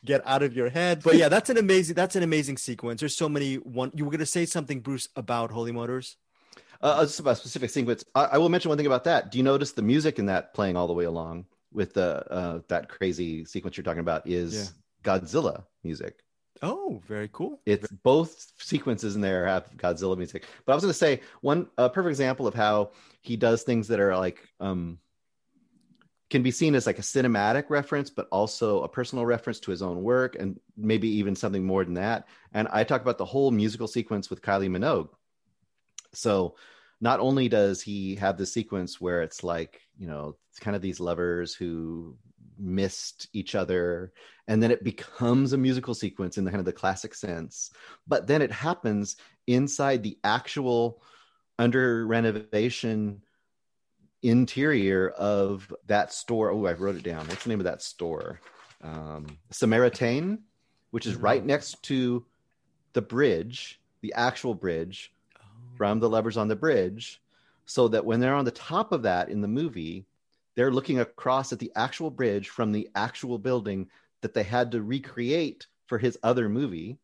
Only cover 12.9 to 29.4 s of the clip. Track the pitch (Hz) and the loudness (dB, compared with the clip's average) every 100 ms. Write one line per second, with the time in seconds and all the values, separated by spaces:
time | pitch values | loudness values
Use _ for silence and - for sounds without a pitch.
12.9 | - 95 82 85 80 82 98 92 - 78 | -4 -2 -2 -4 -6 -8 -8 -8 -8 -6
13.9 | 82 82 80 - 87 85 107 98 - _ | -4 -2 -2 -2 -2 -2 -6 -8 -14 _
14.9 | _ 104 95 85 135 120 - - _ 85 | _ 0 0 0 0 0 -4 -14 _ -10
15.9 | 78 - - _ _ _ - 160 349 392 | -8 -10 -14 _ _ _ -10 -8 -6 -8
16.9 | 104 87 107 107 - 196 294 - 101 104 | -8 -10 -8 -8 -8 -10 -6 0 0 -2
17.9 | 101 127 143 165 - - _ - 147 143 | 0 4 4 4 -8 -20 _ -4 -2 -2
18.9 | 104 107 101 101 92 90 92 - - 90 | -2 -4 -2 0 2 2 0 -4 -4 -2
19.9 | 82 95 92 87 - - - - 143 190 | 0 -2 -2 -4 -10 -14 -6 2 2 2
20.9 | 160 160 127 - - 135 160 170 - 123 | 4 4 2 -4 -4 0 2 0 2 2
21.9 | 190 175 139 131 127 120 110 107 107 104 | 4 0 2 0 0 -2 2 4 4 0
22.9 | - - _ - 113 117 117 - 117 107 | -6 -20 _ -8 2 4 4 2 0 2
23.9 | 110 101 92 92 - - _ 98 92 85 | 2 4 4 0 -4 -20 _ -4 -4 -6
24.9 | 85 _ _ _ _ _ _ _ _ _ | -12 _ _ _ _ _ _ _ _ _
25.9 | _ _ _ _ 139 127 120 160 139 113 | _ _ _ _ 0 2 2 2 4 2
26.9 | 95 - 139 127 107 104 131 143 147 139 | -2 -2 0 2 2 2 2 0 -2 0
27.9 | 147 139 - - 98 110 - 113 101 - | -4 -4 -8 -2 0 0 0 0 0 -2
28.9 | - 120 131 120 117 | -6 -6 -2 0 0